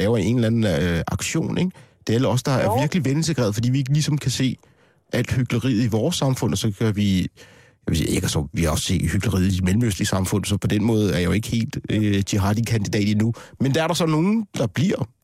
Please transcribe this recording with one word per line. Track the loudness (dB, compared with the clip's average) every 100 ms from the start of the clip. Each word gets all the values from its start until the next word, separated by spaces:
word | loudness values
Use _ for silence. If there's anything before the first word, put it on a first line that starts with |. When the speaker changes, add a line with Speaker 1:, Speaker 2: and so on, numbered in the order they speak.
Speaker 1:
laver | 2 2
en | 2 2
eller | 2
anden, | 2 2 0
øh, | 0 0 -2 -4
aktion, | -4 -2 -2 0
ikke? | -2 -4 -18 _
Det | -2
er | 0
alle | 2 0
os, |
der | 0 0
Speaker 2:
Jo. | 2
Speaker 1:
er | 0
virkelig | 0 0 0
velintegreret, | 0 -2 0 0 0
fordi | 0
vi | 0
ikke | 0
ligesom | 0 0 -2 -2
kan | -2
se | -2 -4 _ _ _ _ _ -4
alt | -2 -2
hykleriet | 0 0 0 0 2
i | 0
vores | -2 0
samfund, | 0 0 0 0
og |
så | -2 -2
kan | -2 2
vi, | 2 2 0 -6 -20 -20 -20 _ -2
jeg |
vil | 0
sige, | 0
ikke, | 0 -2
altså, | -2 -4
vi | -2
har | 0
også | 0
set | 0 0 0
hykleriet | 0 0 2 2 2
i | 2
mellemøstlige | 2 0 0 -2 0
samfund, | 0 -2 -2
så | -2
på | 0
den | 0 2
måde | 2 2
er | 2
jeg | 2
jo | 0
ikke | 0 -2
helt, | -2 -4 -4 0
øh, | 2 0 0
jihadi-kandidat | 0 0 0 0 -2 0 0 2
endnu. | 2 0 -2 -8 -4
Men | 0 2
der |
er | 0
der |
så | 0 0
nogen, | 2 2 0 -2 -4
der | -4
bliver. | 0 0 0 -4 _